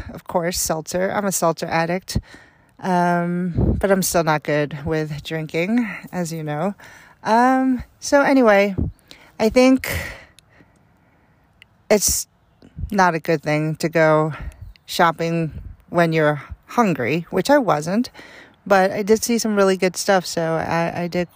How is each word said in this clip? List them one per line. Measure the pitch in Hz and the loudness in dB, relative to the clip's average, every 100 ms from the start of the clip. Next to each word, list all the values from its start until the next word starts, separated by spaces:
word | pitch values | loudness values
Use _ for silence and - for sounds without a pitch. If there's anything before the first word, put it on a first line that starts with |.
| - | -10
of | 170 - | -14 -6
course, | 190 170 185 | -4 -2 -4
seltzer. | - 160 156 180 196 | -4 -4 -4 -4 -2
I'm | 208 202 | -2 -4
a | |
seltzer | 175 170 160 170 | 0 -2 -2 -4
addict, | 165 165 180 - - - - _ _ _ - | -4 -2 -4 -4 -6 -6 -18 _ _ _ -10
um, | 185 180 175 175 175 175 180 156 - - | -2 0 2 0 -2 -2 -4 0 0 2
but | 196 | 2
I'm | 196 | 2
still | 185 175 | 2 0
not | 160 151 | 0 0
good | - 151 143 151 151 | 0 -2 -2 -4 -4
with | 160 156 147 | -4 -4 -8
drinking, | - 160 156 165 180 240 220 - - | -8 -8 -6 -4 0 0 -2 -8 -10
as | 180 170 | -8 -6
you | 165 | -6
know. | 151 147 185 202 - - - _ | -6 -4 -4 -6 -16 -20 -20 _
Um, | - 226 254 262 262 247 - _ | 0 4 4 4 2 -2 -6 _
so | - 285 | 0 2
anyway, | 285 269 226 196 202 185 - - _ - _ - | 4 4 6 6 4 -2 -6 -8 _ -20 _ -2
I | 220 | 2
think | 247 254 262 - - - - - _ _ _ _ _ _ _ _ _ _ _ _ _ _ _ - | 4 6 4 0 -8 -8 -14 -20 _ _ _ _ _ _ _ _ _ _ _ _ _ _ _ 0
it's | 214 - - - _ _ _ - - - | 2 2 -4 -8 _ _ _ -20 -12 -4
not | 202 180 165 | 2 2 2
a | |
good | - 160 | 0 -2
thing | 151 151 156 151 | 0 -2 -2 -2
to | 160 | -2
go | 165 156 156 156 139 - - - - - | 2 4 4 0 -4 -12 -14 -20 -20 -8
shopping | - 170 165 165 170 160 - - - - | 0 2 2 -2 -2 -4 -8 -16 -18 -4
when | 170 170 | 0 2
you're | 160 151 143 - - - | 2 2 0 -6 -18 -6
hungry, | - 214 135 117 160 165 | 0 0 0 -2 -4 -4
which | 185 185 | -2 2
I | 285 | 2
wasn't, | 208 151 156 208 254 - - - - _ - | 2 -2 -2 -4 -4 -8 -20 -20 -20 _ 2
but | 196 190 | 4 4
I | 214 | 0
did | 202 220 | 2 2
see | - 233 | 2 -2
some | 220 202 | 0 2
really | 196 190 | 2 2
good | 185 - | 0 -2
stuff, | - 190 170 | 0 0 0
so | - 165 | -4 -2
I, | 160 - 170 170 - | -2 -2 -2 -2 -4
I | 175 | -6
did | 175 170 | -4 -6